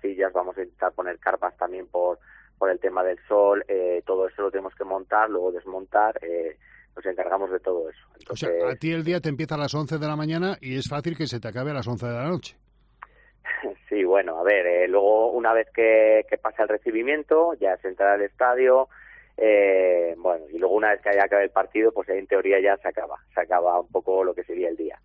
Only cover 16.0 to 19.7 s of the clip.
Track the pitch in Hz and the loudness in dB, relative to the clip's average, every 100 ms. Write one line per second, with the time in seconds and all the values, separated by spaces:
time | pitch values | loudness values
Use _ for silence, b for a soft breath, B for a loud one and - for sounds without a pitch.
16 | 110 110 - 104 110 - 107 107 - 110 | 6 4 2 -4 -4 -2 -2 -2 -2 -2
17 | 123 151 147 156 170 165 98 90 95 92 | -2 -4 -2 0 0 0 -2 -2 -6 0
18 | 98 101 101 - 127 123 127 131 131 B | 2 2 0 0 0 4 6 6 4 B
19 | B B B - 110 104 101 | B B B 0 4 6 6